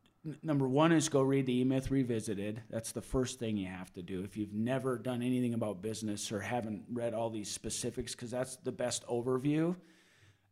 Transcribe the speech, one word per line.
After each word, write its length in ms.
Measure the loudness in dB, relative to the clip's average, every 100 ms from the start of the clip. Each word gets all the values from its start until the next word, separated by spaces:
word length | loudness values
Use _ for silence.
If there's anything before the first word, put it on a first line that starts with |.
| _ _ -12
N-, 140 | -6
number 260 | 0 2 4
one 240 | 6 6
is 180 | 6 6
go 120 | 4
read 240 | 6 4 4
the 140 | 4
E-Myth 320 | 4 4 2
Revisited. 720 | 2 2 0 -2 -4 -4 -6 -6
That's 200 | -6 -6
the 100 | -8
first 360 | -2 0 0 -2
thing 200 | -2 -2
you 100 | -2
have 260 | -8 -12
to 80 | -12
do. 220 | -8 -6
If 120 | -6 -6
you've 180 | -4
never 440 | -2 0 0 0 -2
done 240 | -2 -2
anything 320 | 0 2 2
about 300 | 0 -2 -2
business 480 | -6 -4 -4 -4 -4
or 80 | -4
haven't 460 | -2 -2 -2 -6 -6
read 240 | -4 -2
all 160 | 0 -2
these 220 | -4 -6
specifics, 640 | -6 -6 -4 -4 -4 -6 -8
'cause 160 | -6
that's 240 | -4 -4 -4
the 160 | -6
best 340 | -2 -2 -2 -2
overview. 720 | 0 2 2 4 4 2 0 -8 -20 _ _ -20 _ _